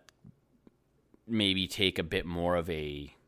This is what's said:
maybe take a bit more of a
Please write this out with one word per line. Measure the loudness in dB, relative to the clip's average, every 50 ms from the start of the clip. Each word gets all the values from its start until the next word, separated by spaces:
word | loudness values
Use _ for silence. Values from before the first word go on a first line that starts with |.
| _ -20 -20 _ -20 -20 -20 _ _ _ _ _ -20 -20 _ _ _ _ _ _ _ _ _ -18 _
maybe | -2 0 2 2 4 2 2 0
take | -2 0 2 2 2 2
a | 2 -2
bit | -2 -2 -2 -2
more | -2 -2 0 2 2 2
of | 2 0 -2
a | -4 -4 -4 -6 -8 -8 -10 -12 -16 _ _